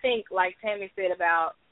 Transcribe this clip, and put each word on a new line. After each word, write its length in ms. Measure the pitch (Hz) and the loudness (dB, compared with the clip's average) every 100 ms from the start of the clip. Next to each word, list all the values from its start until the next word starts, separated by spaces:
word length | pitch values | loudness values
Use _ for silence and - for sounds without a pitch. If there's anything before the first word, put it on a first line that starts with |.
think, 280 | 254 233 - | 0 -2 -2
like 300 | 185 185 - | 0 0 -2
Tammy 320 | 220 208 190 - | -6 -6 -8 -4
said 160 | 190 | -2
about 440 | 180 170 165 165 - _ | 0 2 2 0 -4 _